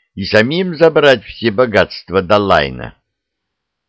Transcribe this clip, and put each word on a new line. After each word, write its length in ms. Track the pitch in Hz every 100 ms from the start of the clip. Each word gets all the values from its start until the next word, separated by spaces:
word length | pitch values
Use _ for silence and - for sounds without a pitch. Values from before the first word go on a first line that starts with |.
| _
и 100 | 95 98
самим 500 | 107 117 165 185 147
забрать 480 | 160 156 147 123
все 260 | - - 113
богатства 720 | 101 127 101 90 - - 92
Далайна?» 720 | 87 104 101 82 71 62 60 - _ _ _ _ _ _ _ _